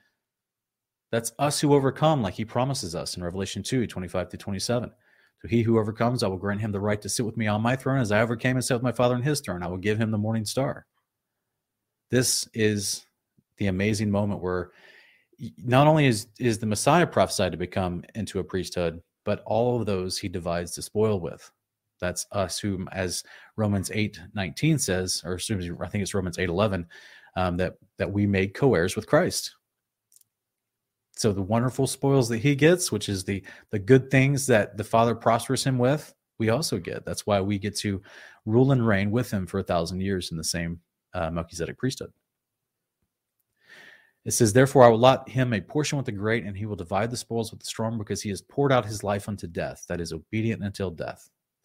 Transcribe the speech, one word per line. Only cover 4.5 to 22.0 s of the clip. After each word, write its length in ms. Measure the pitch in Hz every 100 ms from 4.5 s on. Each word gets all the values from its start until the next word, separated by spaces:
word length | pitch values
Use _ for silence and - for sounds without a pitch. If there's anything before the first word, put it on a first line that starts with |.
| 95 - 120 107 - _ _ _ _
"To 60 | 95
he 140 | 117
who 160 | 113 113
overcomes, 460 | 107 107 120 127
I 40 | 104
will 100 | 92
grant 240 | 101 101
him 100 | 110
the 80 | 98
right 220 | 104 104
to 80 | 101
sit 160 | - 110
with 120 | -
me 100 | 107
on 140 | 104
my 140 | 117 135
throne, 240 | 135 135
as 120 | 104
I 100 | 104
overcame 360 | 117 117 131 127
and 80 | -
sat 100 | 120
with 80 |
my 80 | 123
Father 240 | 117 123 123
in 60 |
his 180 | 135 147
throne. 220 | - 90
I 60 | 87
will 100 | 92
give 220 | 101 107
him 120 | 110
the 60 | 107
morning 280 | 107 113 107
star." 420 | - 139 - - _ _ _ _ _ _ _ _ _ _ _ _
This 400 | 120 120 - -
is 520 | 113 107 104 98 - - _ _ _ _ -
the 100 | 101
amazing 440 | 92 104 107 107
moment 300 | 101 104 90
where 300 | 90 90 87 - - - - _ _ -
y-, 140 | 117 -
not 300 | 123 127 147
only 200 | 156 139
is, 200 | 107 - -
is 200 | 123 107
the 60 | 110
Messiah 420 | 104 139 165 165
prophesied 460 | 117 92 - 92
to 40 | 82
become 460 | 90 101 90 87 - 110
into 240 | 98 95
a 40 |
priesthood, 580 | 87 95 85 90 85 80 - _
but 180 | - 104 -
all 340 | 107 123 123
of 60 | 104
those 320 | 95 92 -
he 100 | 101
divides 480 | 92 85 85 85 -
the 60 |
spoil 400 | - 104 110 101
with. 280 | 80 - - _ _ _ _
That's 280 | _